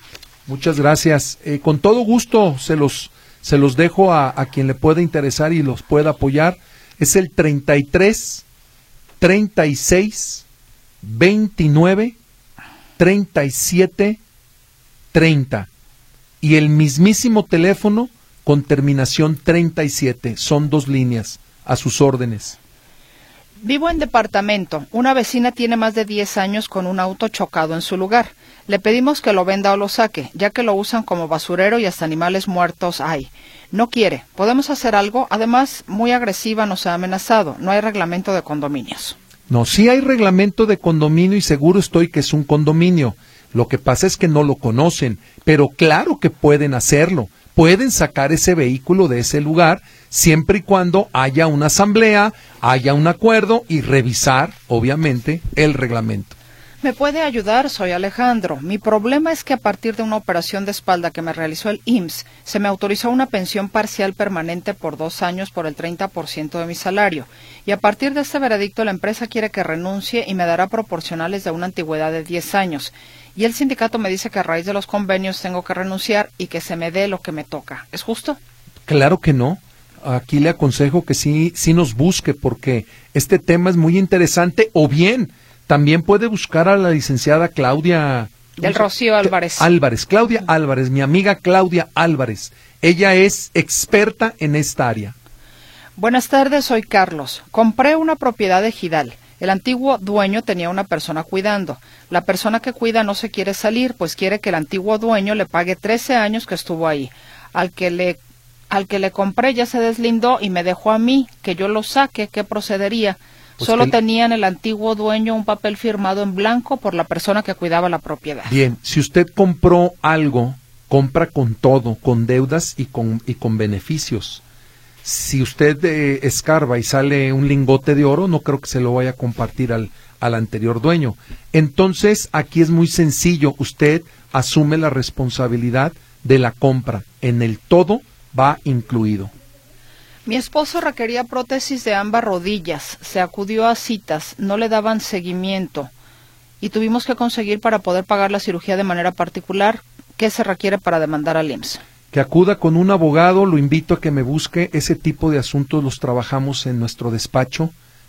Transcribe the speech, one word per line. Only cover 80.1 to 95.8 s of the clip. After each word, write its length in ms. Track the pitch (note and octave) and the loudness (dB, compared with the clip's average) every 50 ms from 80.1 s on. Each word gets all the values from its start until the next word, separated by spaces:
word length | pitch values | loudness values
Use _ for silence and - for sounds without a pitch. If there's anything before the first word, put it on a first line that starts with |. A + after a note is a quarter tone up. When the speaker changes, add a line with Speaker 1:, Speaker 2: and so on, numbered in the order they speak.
| B2+ B2 - - D#3 D3 | -4 -4 -4 -2 0 2
Speaker 1:
le 80 | D3 E3 | 2 2
aconsejo 560 | E3+ - D#3 C#3 - - C#3+ C#3 C#3+ F3 E3 | 2 2 0 0 2 2 2 2 2 0 0
que 80 | - C3+ | 0 -2
sí, 400 | - - D3 D3 D#3 D#3+ E3+ E3+ | -2 0 0 0 2 0 0 -2
sí 200 | - - D#3+ E3 | -2 2 2 4
nos 180 | F3 E3+ B2 A2 | 4 4 2 0
busque, 400 | A#2 D3 F#3 F3+ - - D#3 C3+ | 0 2 2 2 0 -2 -4 -4
porque 540 | - - B2+ A#2 - - C#3 B2+ A2+ G2+ - - - - _ - | -2 -2 -4 -4 -4 -4 -2 -2 -2 -4 -6 -14 -20 -14 _ -4
este 260 | D3 - - G3 F3+ | -2 0 2 2 2
tema 300 | - - E3+ F3 F3+ F#3 | 4 4 2 4 4 2
es 80 | F3+ | 2
muy 220 | E3+ D#3+ E3 E3+ G3 | 4 4 4 4 4
interesante, 720 | G3 F3 G3 F3+ F3 - - F3 F3 F3+ - - A3 A3 - | 2 4 4 2 2 2 2 2 0 2 2 2 0 2 4
o 160 | E3+ D3+ C#3 | 2 2 4
bien 420 | C#3+ D#3 F3 G3 B3 C4 F#3+ - - - - - - - _ | 4 4 2 4 2 0 -2 -4 -6 -16 -20 -20 -20 -10 _
también 360 | - D3 C#3+ D3 D3 D#3 E3+ E3 | 0 2 2 4 4 2 2 4
puede 240 | - G3+ G#3 A3+ | 2 2 2 2
buscar 420 | A#3 A3 F#3 - - - D#3+ E3+ F#3+ | 0 -4 -4 -6 -2 0 2 4 4
a 80 | G3+ | 4
la 140 | G3 F#3+ F3 | 4 4 2
licenciada 560 | D#3+ D3 - - C#3 A#2 - D3 D3+ D#3+ E3+ E3 | 2 0 0 -2 -2 -2 2 2 2 4 2 0
Claudia 800 | - D#3 C3+ B2 C#3 D#3 D#3 F3 F3 D#3+ D3+ C#3 C3 A#2+ A2 G#2+ _ _ _ _ - | 0 0 0 0 0 0 2 2 2 2 2 0 -2 -2 -4 -6 _ _ _ _ -10
Speaker 2:
Del 180 | - E3+ G3+ G3+ | -4 -2 -2 0
Rocío 400 | - G#3+ G3 - - B3 A3+ G#3+ | 2 0 0 0 -2 0 2 2
Álvarez. 460 | G#3 G3 F#3+ F#3+ F3+ F3 E3+ - - | 2 2 2 0 0 -2 -2 0 2
Speaker 1:
Álvarez, 460 | D#3+ E3+ F3 E3 C#3+ B2+ A2+ G#2+ - | 4 4 4 4 4 2 0 -2 -4
Claudia 360 | - F#3 G#3+ A#3 A#3 A#3 A3 F#3+ E3 | 0 2 2 2 2 0 -2 0 0
Álvarez, 420 | D#3+ D#3+ D#3 C#3 C3+ B2+ C3 B2+ | 0 0 2 0 0 0 0 0
mi 100 | C3+ C#3 | 0 0
amiga 360 | C#3 C3+ D#3 F#3+ F#3+ G3+ G3 | 2 2 2 2 4 2 0
Claudia 520 | - - F3+ F3+ F#3+ F#3 F3+ E3+ E3+ - - - | 0 0 2 4 4 4 2 2 0 -2 -2 -2
Álvarez. 580 | D3+ E3 E3+ D#3 C3+ C3 A#2 G#2+ - - - - - - - _ - - | 0 0 2 2 0 -2 -4 -6 -8 -12 -16 -20 -20 -20 -20 _ 0 2
Ella 320 | E3 F3+ E3 G3 G3 F#3 | 2 4 4 4 4 6
es 380 | F#3 F#3+ G3+ - - - - - | 6 4 4 2 -2 -8 -4 -2
experta 800 | E3+ - - - - - - - G3+ G#3 G3+ - - A3+ A3+ - - | -2 -2 0 -2 -6 -2 2 2 2 2 2 0 -2 -4 -4 -4 -4
en 160 | D#3+ D3+ D3 | -2 -2 0
esta 320 | D3+ C#3+ - - - C3+ A#2+ | 0 -2 -2 -2 -2 -2 -2
área. 260 | A2 A2 G#2 G2+ - _ _ - - - - - - - - - - - | -2 -4 -6 -10 -12 _ _ -20 -20 -20 -20 -20 -20 -20 -20 -20 -20 -20